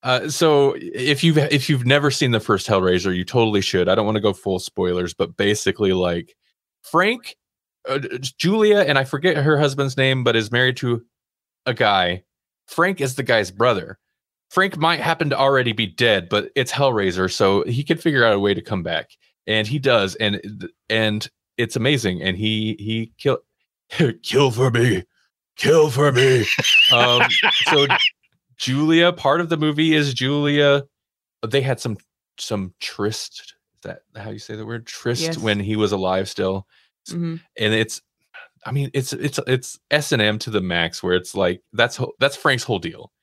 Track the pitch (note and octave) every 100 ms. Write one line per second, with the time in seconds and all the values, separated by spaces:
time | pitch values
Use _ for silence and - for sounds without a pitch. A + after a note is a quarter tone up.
0 | B2+ B2+ D3+ - E3 D3 C#3 - - G#2
1 | B2+ C#3 E3 D3+ C#3+ D3 B2+ C#3 B2 C#3+
2 | C#3+ C3+ C3+ A#2 - G2+ - G2+ F#2 F2+
3 | F#2 F2+ F2+ B2 A2 G#2 F#2+ F#2+ F2+ G2
4 | G#2+ G#2+ G#2 F#2+ - F#2 - - F#2 F2+
5 | F2+ - F2 - G2+ G#2 - G2+ G2+ F#2
6 | F2+ F2 - _ _ _ _ _ - E3
7 | G3 B3 - - _ _ _ _ - C3+
8 | C3 B2 C3 _ E3+ G#3+ G#3+ G#3 D#3 C#3+
9 | C3 C#3+ F3 D3+ C#3+ D3 D3 C3+ C#3 C3
10 | C3+ C3 B2 A2+ G#2+ A#2+ B2+ B2+ B2 A#2+
11 | - _ _ _ _ _ - A#2+ A2+ G2
12 | F2+ F2+ _ _ _ _ _ - F3 F#3+
13 | C3+ B2+ C3 A#2 G2 F#2+ A#2+ G#2 - G2
14 | _ _ _ _ _ - F#3+ D#3+ D#3+ E3
15 | C3 E3 D3+ C3+ C3+ C3+ B2 A2 G#2+ -
16 | A#2 G2+ F2 G#2 - - B2+ - C#3 A2+
17 | G2 F2 F#2 - G2+ G2 - A#2+ D3 E3
18 | E3+ C#3 A#2 G2+ G2+ F#2+ - G#2 E2+ E2
19 | - _ _ _ - A2 G#2+ D3 C3+ A#2+
20 | G2 F#2 G#2+ G2+ G2+ G#2 F2+ _ _ A2
21 | A2 G#2+ - _ _ - A#2 - A#2 D3
22 | G#2+ F2+ F#2+ F#2 A2 A2 G#2+ G#2+ G#2 A2+
23 | A2+ _ C#3+ C3 _ _ _ _ _ -
24 | D3 A2 - B2+ C#3+ A2+ C3 A#2+ A#2+ F#2
25 | - _ _ _ _ _ - D#3+ D#3 B2+
26 | D3 B2 C3+ B2+ G#2 - - - - A#2+
27 | B2 B2 - - - - - D#3 C#3+ F3+
28 | - _ _ _ _ _ - C3+ D#3 E3
29 | E3+ E3+ C#3 D3+ E3+ E3 D3+ D3 D#3+ D#3
30 | D3 B2 C3 D3 D3 D3 C#3+ C#3+ C#3 _
31 | _ _ _ _ A2+ C3+ C3+ B2 C3 G#2+
32 | _ _ _ _ - G#2+ F#2 _ - -
33 | G3+ - - - - - _ _ - -
34 | _ A#2 G#2+ G#2 - A2 A2 A#2 A#2 -
35 | A#2+ B2 E3 D#3+ A2 G#2 G2+ G#2+ G#2 G2
36 | F#2 F#2+ F#2+ - F#2+ F#2+ G2 _ _ _
37 | - E3+ E3+ E3 _ - G#2+ A2 A2 -
38 | _ _ _ - - _ A2+ C3 C#3 C#3+
39 | C3 - D3 - - B2+ - - _ D3
40 | C#3+ C3 G#2 G#2+ - G#2 F#2 E2+ F2 -
41 | F#2 F2+ - G2 F2+ F2+ _ G#2+ A#2+ -
42 | B2+ - C3+ - D#3 B2+ - G#2 - -
43 | - _